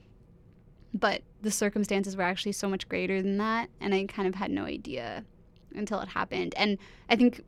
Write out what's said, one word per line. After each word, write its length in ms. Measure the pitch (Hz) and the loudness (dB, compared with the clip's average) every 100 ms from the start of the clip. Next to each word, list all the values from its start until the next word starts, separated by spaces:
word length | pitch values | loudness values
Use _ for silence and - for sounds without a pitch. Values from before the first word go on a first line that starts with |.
| - - - - - - - - - | -20 -20 -20 -20 -20 -20 -20 -20 -8
But 300 | 190 208 - - - | 0 2 2 -4 -6
the 100 | 214 | -4
circumstances 640 | - 208 208 202 196 196 190 | 0 2 2 2 2 0 0
were 60 | |
actually 300 | 180 185 208 | 0 0 -4
so 140 | 196 202 | -2 -2
much 220 | 190 - | -2 -2
greater 320 | 185 185 190 | -2 0 0
than 160 | 190 196 | 2 0
that, 320 | 220 226 - - | 0 0 -4 -6
and 140 | 202 | 0
I 120 | 190 196 | 0 0
kind 220 | - 190 | 0 -2
of 60 | |
had 160 | 190 190 | 0 -2
no 160 | 98 - | -2 -4
idea 580 | - - 127 117 101 220 - - - - - | -6 -8 -8 -6 -8 -12 -20 -20 -20 -14 -8
until 240 | 208 202 | -4 -4
it 100 | 185 | -2
happened. 460 | 185 185 - 180 - | -4 -2 -2 -2 2
And 220 | 208 196 - - - | 2 0 -4 -12 0
I 60 | 226 | 6
think 260 | 247 - | 6 4